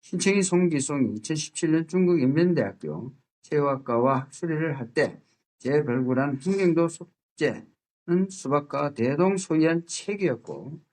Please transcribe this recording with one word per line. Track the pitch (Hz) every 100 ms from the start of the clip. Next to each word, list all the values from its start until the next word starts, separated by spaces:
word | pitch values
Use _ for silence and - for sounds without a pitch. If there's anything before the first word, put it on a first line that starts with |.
신청이 | - 180 196 196
송기송이 | 185 180 180 147 131 143 117 107
이천십칠 | - 156 - - 165
년 | 160 160
중국 | 180 180 175
연변대학교 | 131 147 175 160 101 - 78 76 123 - _ _
체육학과와 | _ 151 143 135 135 117 127 131
학술회를 | 131 - 170 156 160 135
할 | 120
때 | - 98 - _ _ _ _
재발굴한 | 127 147 143 120 127 127 143 131
흥경도 | 143 196 185 160 165
속재는 | - 175 _ _ - 147 110 - _ _ _ - 175 190
수박과 | - 131 143 147 139 147
대동 | 143 117 143 185 196
소이한 | - 156 160 165 165
책이었고 | - - 202 180 117 - 71 131 160 _